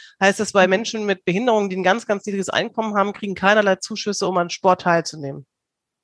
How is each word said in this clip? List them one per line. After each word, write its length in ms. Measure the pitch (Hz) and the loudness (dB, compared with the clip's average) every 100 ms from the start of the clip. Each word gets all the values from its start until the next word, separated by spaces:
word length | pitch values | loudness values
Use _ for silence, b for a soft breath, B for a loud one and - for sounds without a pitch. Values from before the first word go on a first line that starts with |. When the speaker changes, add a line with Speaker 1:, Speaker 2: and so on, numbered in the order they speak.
| B - | B 0
Speaker 1:
Heißt 180 | 190 196 | 2 2
das, 100 | 208 | 0
bei 160 | 202 185 | 4 4
Speaker 2:
Mhm. 40 | |
Speaker 1:
Menschen 340 | 190 220 226 208 | 2 -2 -4 -2
mit 180 | 190 | -2
Behinderungen, 460 | - 180 254 214 202 | -2 0 2 2 0
die 80 | 185 | 0
ein 60 | |
ganz, 220 | 180 220 - | 0 0 -2
ganz 200 | 202 214 | -4 -4
niedriges 240 | 196 185 | -6 -2
Einkommen 460 | - 226 226 220 208 | -2 -2 -4 -2 0
haben, 180 | 202 | -2
kriegen 200 | 202 202 | -2 -8
keinerlei 440 | 185 190 214 202 190 | 0 2 4 4 0
Zuschüsse, 500 | - 214 - 202 180 | -4 -8 -6 -2 -2
um 100 | 185 | 0
an 120 | 175 | -2
Sport 320 | - 190 180 | 0 2 2
teilzunehmen? 640 | 180 170 160 160 139 143 135 _ _ _ _ _ | 2 0 -2 -8 -10 -12 -16 _ _ _ _ _